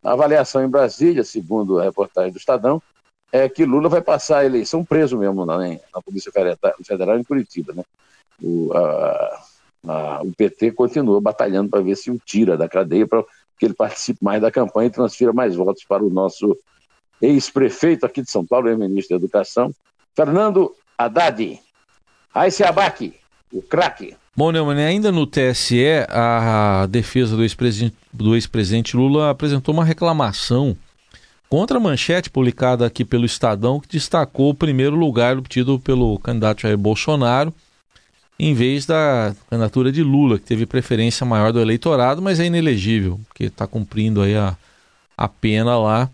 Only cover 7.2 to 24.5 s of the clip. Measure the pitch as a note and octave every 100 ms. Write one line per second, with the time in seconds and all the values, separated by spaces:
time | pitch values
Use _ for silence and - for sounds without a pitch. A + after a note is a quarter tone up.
7.2 | A#2+ C#3 G#2+ F2 D2+ F2 - _ _ _
8.2 | _ _ F2 E2+ D#2 E2+ E2 D2+ D2+ -
9.2 | - - - _ _ _ F2 D#2 D#2 D2
10.2 | F2+ F2 G#2 - A2+ A2+ B2 D#3 B2+ G2+
11.2 | G#2 - A#2 F#2+ G2+ G#2 F#2+ G2 - A#2+
12.2 | - G2+ G#2+ D#2+ E2 F#2 F2+ F2 G#2 A2+
13.2 | - _ _ _ G#3+ F#3 G#2+ - - A2+
14.2 | G2 G#2+ A2 C3 G#2+ G#2+ A#2 A2 A#2 -
15.2 | A#2+ A#2 A#2+ F2 F#2 F#2+ - G2+ G#2 F#2
16.2 | F#2+ - G#2 F2+ _ _ _ _ _ _
17.2 | B2 C#3+ - C#3 B2+ - E3 E3 A#2+ -
18.2 | B2+ G#2 E2 B2+ A#2 A2+ G2 G2 - F2+
19.2 | F#2 G#2 F#2+ - B2 - _ _ _ -
20.2 | D3+ E3+ G#3+ F#3+ F3 - _ - A#2 A#2
21.2 | E3 A2 G2+ - _ _ _ _ _ _
22.2 | _ - F3+ - F#3+ F3 F#3 - G2 _
23.2 | _ _ _ F#2+ - D#3 E3 - - -
24.2 | _ - D#3+